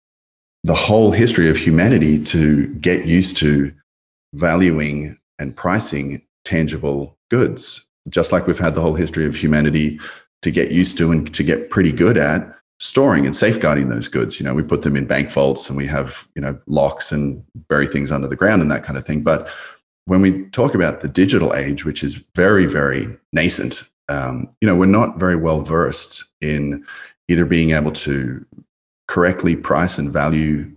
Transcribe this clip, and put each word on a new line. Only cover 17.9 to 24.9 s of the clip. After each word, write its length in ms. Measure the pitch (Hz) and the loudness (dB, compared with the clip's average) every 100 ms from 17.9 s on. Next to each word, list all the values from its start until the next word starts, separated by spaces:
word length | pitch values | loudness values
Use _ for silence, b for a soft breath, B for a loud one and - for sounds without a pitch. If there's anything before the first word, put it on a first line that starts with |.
| 71 69 | -2 -2
under 160 | 71 67 | -4 -4
the 80 | 67 | 0
ground 260 | 101 101 | 2 2
and 80 | 76 | 2
that 120 | 69 | -2
kind 140 | - 69 | -6 -10
of 80 | - | -4
thing. 160 | 76 | -2
But 260 | 78 76 - B B B _ _ 92 | 0 0 -4 B B B _ _ 0
when 160 | 92 | 4
we 220 | 95 95 - | 4 2 -4
talk 260 | - 135 98 | -2 0 2
about 240 | 80 - | 0 -2
the 80 | 71 | -4
digital 460 | 87 95 110 80 69 | 2 4 4 2 -2
age, 300 | 69 71 78 | -4 -6 -6
which 180 | 71 | -6
is 180 | 71 - - - | -6 -8 -8 2
very, 300 | 101 101 82 | 4 4 4
very 500 | 76 69 67 58 - _ | 2 -2 -2 -6 -10 _
nascent, 520 | 80 87 - 64 - - _ - | -2 0 -2 -6 -8 -16 _ -8
um, 400 | 71 65 64 - - | -6 -6 -8 -10 0
you 80 | 107 | 2
know, 80 | 90 | 4
we're 120 | |
not 300 | 92 | 4